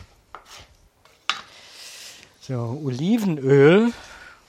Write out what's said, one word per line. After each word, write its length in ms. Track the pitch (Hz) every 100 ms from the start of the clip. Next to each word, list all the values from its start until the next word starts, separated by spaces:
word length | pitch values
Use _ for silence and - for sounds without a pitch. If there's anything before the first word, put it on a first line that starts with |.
| - _ _ - _ - - _ _ _ _ _ - - - - - - - - - - _ _
So, 400 | - 127 117 139
Olivenöl 1080 | 143 123 170 240 202 151 131 139 143 190 233 - - - - -